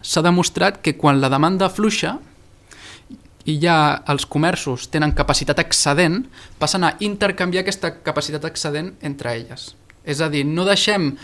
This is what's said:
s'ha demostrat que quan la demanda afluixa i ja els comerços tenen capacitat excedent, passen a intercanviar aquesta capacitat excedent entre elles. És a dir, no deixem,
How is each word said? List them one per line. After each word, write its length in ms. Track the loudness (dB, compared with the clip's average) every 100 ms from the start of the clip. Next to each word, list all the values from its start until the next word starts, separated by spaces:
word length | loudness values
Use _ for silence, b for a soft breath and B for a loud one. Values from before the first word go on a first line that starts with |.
s'ha 220 | -4 2
demostrat 580 | 4 4 2 2 0 0
que 140 | -2 2
quan 240 | 4 4
la 80 | 4
demanda 360 | 2 2 2 0
afluixa 500 | 2 0 0 -4 -6 -12 -20 -20 -20 -20 B B B B -20 -20 _ -4
i 100 | 0
ja 400 | 2 4 4 2 -2
els 140 | -4 -2
comerços 640 | 0 0 0 -4 -6 -4
tenen 220 | -2 0 2
capacitat 460 | 2 0 0 0
excedent, 640 | 0 0 2 4 2 2 -4 B B B
passen 240 | -2 0
a 140 | 0 0
intercanviar 640 | -4 -2 -2 0 -2 -2
aquesta 300 | -2 -4 -6 -6
capacitat 400 | -6 -4 -4 -6
excedent 460 | -8 -6 -6 -4 -6 -10
entre 380 | -10 -8 -6 -8
elles. 320 | -10 -16 -18 -20 _ -18
És 160 | -8 -4
a 80 | -2
dir, 160 | -2
no 220 | -2 0 2
deixem, 460 | 2 2 2 0 -4